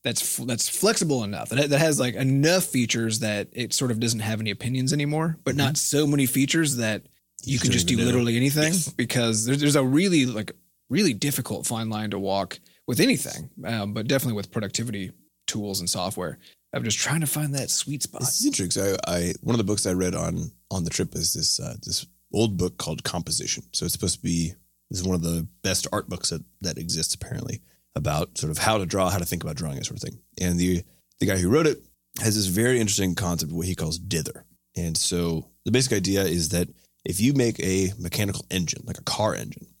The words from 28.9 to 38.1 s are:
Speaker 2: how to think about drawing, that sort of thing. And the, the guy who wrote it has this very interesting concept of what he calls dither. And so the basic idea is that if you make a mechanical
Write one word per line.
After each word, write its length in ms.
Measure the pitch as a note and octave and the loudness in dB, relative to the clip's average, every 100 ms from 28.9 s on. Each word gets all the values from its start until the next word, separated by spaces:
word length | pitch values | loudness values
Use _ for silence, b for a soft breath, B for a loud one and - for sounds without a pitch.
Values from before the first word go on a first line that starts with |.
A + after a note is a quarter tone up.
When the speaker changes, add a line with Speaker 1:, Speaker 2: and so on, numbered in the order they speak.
| G2 F#2 | 0 2
Speaker 2:
how 80 | F#2+ | 0
to 60 | |
think 180 | E2 F2 | -2 -4
about 140 | D#2+ D#2 | -6 -6
drawing, 200 | D#2 C#2 | -6 -6
that 80 | - | -8
sort 100 | - | -8
of 60 | |
thing. 180 | - - _ - | -10 -12 _ -4
And 200 | F2+ F2 | 0 2
the, 240 | F2+ F2 - b b _ | 2 2 -2 b b _
the 80 | G2+ | 0
guy 120 | F#2+ | 2
who 100 | F2 | 6
wrote 180 | C#3+ D#3 | 6 6
it 120 | - - _ _ - | 2 -8 _ _ -2
has 160 | A2+ G#2+ | 0 2
this 100 | F#2+ | 2
very 320 | F2+ A#2+ B2+ | 2 4 4
interesting 360 | G#2+ G2+ F#2+ | 2 2 2
concept 360 | E2+ F2+ E2 D#2 | 0 0 0 -2
of 60 | E2 | -2
what 100 | F2+ | -2
he 80 | |
calls 240 | F2 D#2+ E2+ | -2 -2 -4
dither. 460 | F2+ E2+ - - - _ _ - | -2 -2 -4 -10 -18 _ _ -6
And 200 | E2+ D#2+ | -4 -2
so 500 | - F2 E2+ D#2+ - _ | 0 0 0 -2 -6 _
the 80 | - | 0
basic 200 | A#2+ B2+ | 2 4
idea 280 | G#2 F#2 G2 | 2 2 2
is 280 | F#2+ F2 D#2+ | 2 0 0
that 180 | E2+ F2 b b _ | 0 -2 b b _
if 160 | - F2+ | -6 2
you 120 | A#2+ | 2
make 260 | C#3 A#2+ - | 4 2 0
a 320 | F#2 F#2+ F#2+ G2+ | 0 2 0 -2
mechanical 460 | F2 | -6